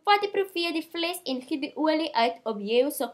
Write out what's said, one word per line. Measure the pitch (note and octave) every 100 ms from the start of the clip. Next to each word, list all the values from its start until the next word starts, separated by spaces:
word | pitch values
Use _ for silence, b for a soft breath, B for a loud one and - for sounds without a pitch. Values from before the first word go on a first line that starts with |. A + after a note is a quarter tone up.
vat | G#4 G4+
die | G4+
profeet | G4+ F#4+ E4+ E4+
die | E4
fles | D#4+ E4+ E4 F4+ -
en | C4
giet | - D4
die | C#4+ -
olie | D#4 D#4 D#4+
uit | A#3 A#3+ A#3+
op | A3+ G#3
Jehu | G3+ A#3+ C#4
se | - A#3+